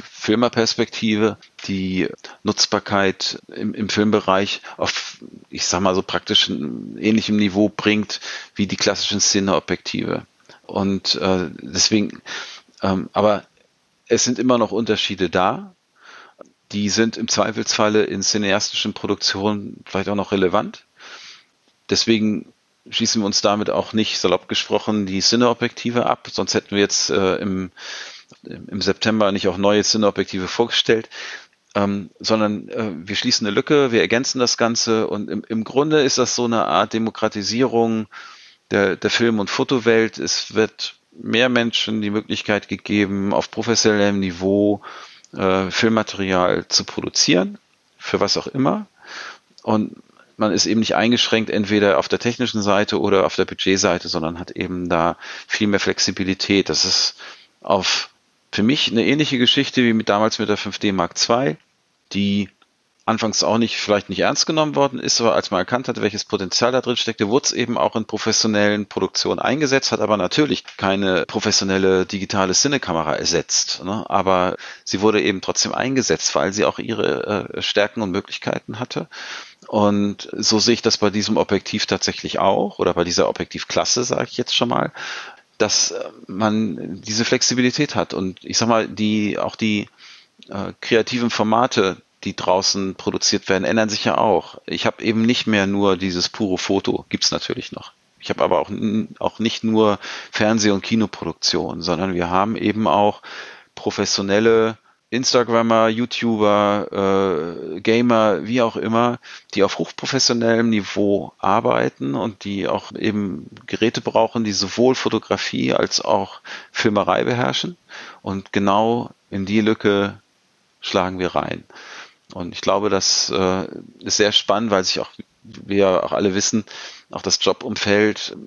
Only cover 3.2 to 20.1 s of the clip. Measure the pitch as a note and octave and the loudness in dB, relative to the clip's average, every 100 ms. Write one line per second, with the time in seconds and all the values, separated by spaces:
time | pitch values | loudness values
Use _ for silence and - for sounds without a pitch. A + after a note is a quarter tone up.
3.2 | - - - - G#2+ - G2+ - G#2+ G#2 | -6 -8 -14 -8 -6 -4 -2 2 4 2
4.2 | F#2+ F#2+ G2+ - - - E2 - - - | 2 2 0 -6 -10 -6 -4 -4 -10 -14
5.2 | - - - - - F#2 F#2+ F#2 - F2+ | -20 -20 -16 -6 -2 0 0 -2 -2 -6
6.2 | - - - F#2+ C#2+ A#1 G1+ A1 G2 A2 | 0 0 0 -2 -6 -8 -10 -4 2 2
7.2 | - G#2 G2+ F#2+ G#2 - G#2 G#2+ G2+ - | 2 0 2 2 0 0 0 0 -2 -8
8.2 | - - - - G2 G2 G#2 F#2+ - G2+ | -10 -14 -12 -4 -2 0 0 0 -2 0
9.2 | - G2+ G2 D#2 - F2 - - - E2 | 2 2 2 0 0 -6 -4 -6 -4 -4
10.2 | - _ _ - - G2+ G2 F#2+ - - | -6 _ _ -20 -8 -2 0 0 -2 -2
11.2 | F#2+ F#2 E2+ - - F#2+ - G#2+ G2+ - | 0 0 -2 -8 -8 0 2 2 0 -6
12.2 | - - - - _ - G2 F#2+ - - | -12 -12 -12 -16 _ -6 0 0 0 2
13.2 | G#2 G2 - _ _ _ _ _ - A#2 | 2 2 -4 _ _ _ _ _ 0 2
14.2 | B2 B2 B2+ A#2+ G#2+ G#2 A2 G#2 - F#2+ | 2 0 2 4 2 0 0 0 0 -2
15.2 | F2+ F#2 F#2+ D#3 G3+ _ _ _ - - | 0 2 2 0 -8 _ _ _ -20 -20
16.2 | - _ - _ - G2+ G#2 A2 A2+ - | -20 _ -20 _ -8 -4 -2 2 0 0
17.2 | A2+ - G2+ A2 A2 - G#2+ G#2+ - G2 | -2 0 0 0 -4 2 2 2 0 -2
18.2 | F#2+ A2 G2+ G2+ - - G#2+ - G#2 G2 | -2 0 0 0 0 -4 -4 -6 -4 -2
19.2 | - G2 G#2 G#2 G2 - - G2 G2 | -2 0 0 -2 -6 -14 -6 -4 -2